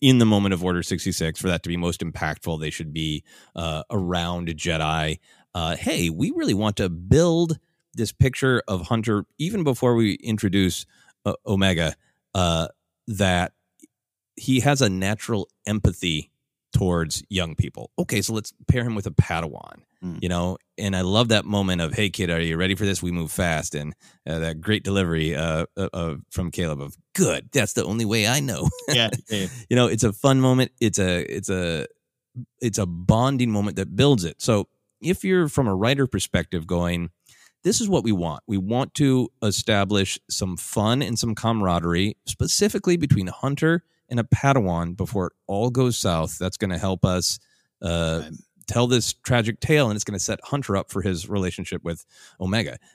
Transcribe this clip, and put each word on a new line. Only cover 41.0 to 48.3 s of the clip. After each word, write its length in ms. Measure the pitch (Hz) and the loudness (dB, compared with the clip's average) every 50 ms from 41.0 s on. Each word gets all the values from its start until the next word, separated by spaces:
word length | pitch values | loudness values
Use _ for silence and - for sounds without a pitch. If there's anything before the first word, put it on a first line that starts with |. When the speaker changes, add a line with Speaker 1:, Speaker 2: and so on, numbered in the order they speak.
| - | 0
Speaker 1:
and 160 | - 117 - | -2 -2 -2
some 160 | 127 117 107 | -2 -4 -4
camaraderie, 840 | - - 113 113 107 98 92 87 87 82 85 85 87 98 107 - _ _ | -2 -2 0 0 2 2 2 2 2 0 0 0 0 0 0 -2 _ _
specifically 680 | - - - 127 - - - 202 214 - 190 - 185 175 | -12 -6 -4 -2 -2 0 2 2 0 0 0 0 0 2
between 300 | 170 156 135 - 104 92 | 2 4 4 4 4 2
Hunter 580 | 90 - - - 135 143 - 160 160 165 170 _ _ _ _ _ _ | -2 -6 -4 -4 -4 -2 0 2 2 2 0 _ _ _ _ _ _
and 100 | 120 120 | -2 -2
a 60 | 110 | 2
Padawan 720 | - - - - 139 135 131 101 92 85 85 85 85 87 | 2 0 2 4 4 4 4 2 2 0 0 -2 -4 -4
before 300 | 98 92 - - 101 90 - | -4 -6 -4 -2 -2 -2 -2
it 40 | _ _ _ | _ _ _
all 220 | - 98 101 117 127 | -4 -2 0 0 0
goes 280 | 123 131 127 123 117 - | 2 2 2 2 2 0
south. 400 | - 101 85 80 80 - - - | 0 0 2 2 0 -2 -4 -4
That's 180 | 90 92 - | -4 -4 -2
gonna 220 | - 107 95 90 80 | -2 -2 -2 -2 -2
help 260 | 98 95 95 87 - | 0 -2 0 4 4
us, 340 | 95 90 92 - - - - _ _ _ _ _ _ _ _ - | 4 4 4 0 0 -4 -4 _ _ _ _ _ _ _ _ -4
uh, 400 | 85 85 85 82 80 82 82 80 | -2 0 0 0 0 -2 -2 -4
Speaker 2:
Right. 80 | 80 | -8